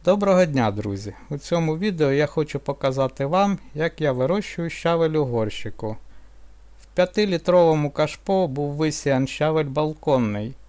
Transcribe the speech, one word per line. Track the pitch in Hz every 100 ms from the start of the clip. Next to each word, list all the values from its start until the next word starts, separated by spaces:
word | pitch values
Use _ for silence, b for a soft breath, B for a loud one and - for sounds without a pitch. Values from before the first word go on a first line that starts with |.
| -
Доброго | 202 202 185
дня, | 180 135 113
друзі! | 104 104 98 104 - -
У | 143
цьому | - 170 160 160
відео | 214 170 147
я | 139 147
хочу | - 151 139
показати | - 143 135 131 131 - 139
вам, | 180 202 196 -
як | 147 160 -
я | 151
вирощую | 127 131 196 - - 170
щавель | - 165 170 165
у | 156
горщику. | 139 117 107 - - - 107 110 - b b b b b - -
В | -
п'ятилітровому | - 180 214 208 170 - 180 165 156 147
кашпо | - 151 - - 190 175
був | 135 147
висіян | 143 156 147 143 131 135
щавель | - 151 156
балконний. | 147 135 156 156 - 131 113 104 110 -